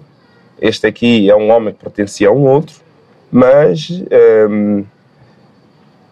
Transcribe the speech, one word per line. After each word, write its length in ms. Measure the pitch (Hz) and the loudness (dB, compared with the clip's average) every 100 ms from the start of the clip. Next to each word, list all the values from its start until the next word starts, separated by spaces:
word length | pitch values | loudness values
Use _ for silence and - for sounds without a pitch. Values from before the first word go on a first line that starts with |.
| - _ _ _ _ _ | -20 _ _ _ _ _
este 240 | 110 107 107 | -6 -4 -6
aqui 420 | - 120 113 98 | -2 -2 0 2
é 60 | 104 | 2
um 140 | 107 | 2
homem 240 | 117 107 | 0 -2
que 60 | - | -10
pertencia 460 | 82 104 101 - 104 | -12 -8 -8 -2 0
a 20 | |
um 140 | 131 135 | 2 2
outro, 300 | 139 170 _ _ _ _ _ _ | 0 -2 _ _ _ _ _ _
mas, 580 | 123 127 143 170 165 151 180 - | 0 4 4 2 -2 -8 -12 -2
ehm, 720 | 123 117 110 107 107 104 101 101 _ _ _ _ _ _ _ _ _ _ _ _ | 2 4 2 0 -2 -4 -4 -8 _ _ _ _ _ _ _ _ _ _ _ _